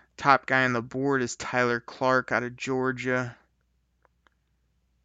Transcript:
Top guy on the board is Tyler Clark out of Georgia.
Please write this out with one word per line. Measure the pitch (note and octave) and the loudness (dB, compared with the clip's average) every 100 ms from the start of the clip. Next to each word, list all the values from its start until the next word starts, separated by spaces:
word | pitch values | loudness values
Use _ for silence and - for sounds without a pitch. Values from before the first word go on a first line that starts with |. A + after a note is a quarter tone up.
| _ - | _ -2
Top | C#3+ C3 - | 4 4 4
guy | C3 B2+ | 2 2
on | |
the | A#2+ | 0
board | B2 C3 C#3 C3+ | -4 -2 0 0
is | A#2+ - | -2 -6
Tyler | - B2+ A#2+ A#2 | -4 0 2 0
Clark | - - C3 B2+ - | -6 -2 2 2 2
out | A#2+ | -2
of | B2 B2 | -2 -6
Georgia. | C#3 C3 C3 B2+ B2+ B2+ B2 - _ _ _ _ _ _ _ _ _ _ _ _ _ _ _ _ | -4 -2 -2 -2 -2 -2 -2 -10 _ _ _ _ _ _ _ _ _ _ _ _ _ _ _ _